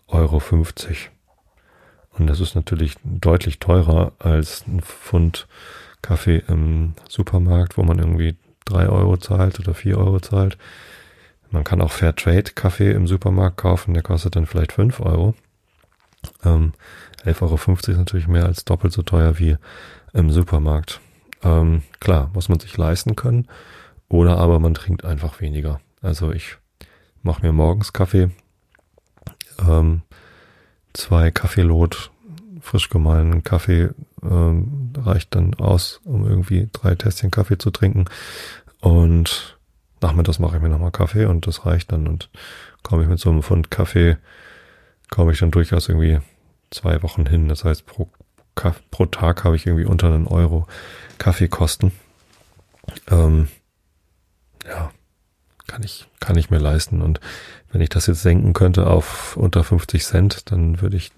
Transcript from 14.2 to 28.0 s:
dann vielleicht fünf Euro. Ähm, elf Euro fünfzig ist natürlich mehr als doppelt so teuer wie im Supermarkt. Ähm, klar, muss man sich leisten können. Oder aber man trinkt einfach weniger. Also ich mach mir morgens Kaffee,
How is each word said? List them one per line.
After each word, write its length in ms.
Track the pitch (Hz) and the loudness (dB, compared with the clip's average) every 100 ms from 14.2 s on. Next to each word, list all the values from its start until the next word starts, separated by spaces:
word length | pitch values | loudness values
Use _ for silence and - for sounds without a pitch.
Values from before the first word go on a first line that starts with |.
| 90 85 | -2 -2
dann 100 | 80 | -2
vielleicht 260 | 85 80 | -2 -2
fünf 280 | - 113 - | 0 0 0
Euro. 340 | 85 82 95 113 _ _ _ _ _ _ _ _ - _ | -2 0 0 -2 _ _ _ _ _ _ _ _ -20 _
Ähm, 280 | 85 80 80 - - - - - | 2 2 2 -4 -20 -20 -20 -10
elf 180 | - 80 | -4 -2
Euro 140 | 85 80 | 0 0
fünfzig 360 | - 92 - | 0 -2 0
ist 60 | 87 | 0
natürlich 300 | 90 90 82 | 0 -2 0
mehr 180 | 85 85 | 2 0
als 180 | 85 | -2
doppelt 280 | - 87 90 | -4 -2 0
so 100 | 95 | -2
teuer 360 | 85 87 80 80 | 0 2 2 2
wie 180 | 82 76 - - - - - | 2 0 -4 -20 -20 -20 -6
im 180 | - 80 | 0 2
Supermarkt. 720 | 78 87 78 76 76 78 - _ _ _ - | 2 2 0 0 -2 -4 -14 _ _ _ -4
Ähm, 400 | 87 80 82 82 - - | 2 4 4 2 -2 -6
klar, 320 | - 85 69 | 0 0 0
muss 160 | 95 90 | -4 0
man 120 | 85 | -2
sich 160 | - - | -2 -4
leisten 400 | 80 90 117 107 | -2 -2 -4 -4
können. 320 | 123 120 120 - - - - - _ | -2 -2 -2 -12 -20 -20 -20 -20 _
Oder 300 | 87 87 87 | 2 4 4
aber 200 | 85 85 | 4 4
man 160 | 80 | 2
trinkt 300 | 80 - 82 | 0 -4 -4
einfach 360 | 85 73 76 - | -4 -6 -6 -8
weniger. 400 | 76 73 73 73 _ _ | -6 -4 -6 -8 _ _
Also 320 | 95 80 80 | -6 -2 -4
ich 240 | 80 - - _ _ - _ _ _ | -4 -10 -20 _ _ -20 _ _ _
mach 200 | 87 82 | -4 0
mir 100 | 85 | 2
morgens 400 | 78 78 98 101 | 4 2 2 -4
Kaffee, 380 | - | -2